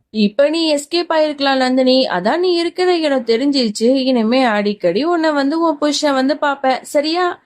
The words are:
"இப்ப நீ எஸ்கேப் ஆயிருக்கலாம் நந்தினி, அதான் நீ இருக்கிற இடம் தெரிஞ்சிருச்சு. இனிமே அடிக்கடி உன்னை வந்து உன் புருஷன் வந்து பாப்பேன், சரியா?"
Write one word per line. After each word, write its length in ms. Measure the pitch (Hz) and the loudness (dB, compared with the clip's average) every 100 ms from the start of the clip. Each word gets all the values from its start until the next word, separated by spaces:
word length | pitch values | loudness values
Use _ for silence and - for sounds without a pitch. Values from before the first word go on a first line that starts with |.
| _ | _
"இப்ப 380 | 220 208 208 285 | 0 0 2 0
நீ 260 | 320 320 | 0 0
எஸ்கேப் 380 | 285 294 339 339 | -2 -2 -4 -2
ஆயிருக்கலாம் 420 | 320 311 294 277 269 | 0 0 0 0 0
நந்தினி, 500 | 254 262 262 262 262 | 0 2 2 2 2
அதான் 280 | 180 190 311 | -2 -2 0
நீ 160 | 370 | 0
இருக்கிற 420 | 339 339 339 359 349 | 0 -2 -2 0 0
இடம் 280 | 311 269 | 0 -2
தெரிஞ்சிருச்சு. 720 | 233 226 285 277 233 208 226 | 0 0 0 0 -2 0 0
இனிமே 480 | 269 262 247 220 254 | 2 2 0 2 2
அடிக்கடி 640 | 254 208 208 202 180 180 | 2 0 -2 -2 -2 0
உன்னை 280 | 302 349 320 | 0 0 0
வந்து 280 | 285 277 320 | 0 0 0
உன் 180 | 330 311 | 0 0
புருஷன் 360 | 302 294 294 | -2 0 0
வந்து 240 | 269 262 302 | 0 0 0
பாப்பேன், 420 | 294 269 262 254 | -2 -2 -2 -2
சரியா?" 600 | - 294 294 339 359 - | -2 -2 0 0 -2 -4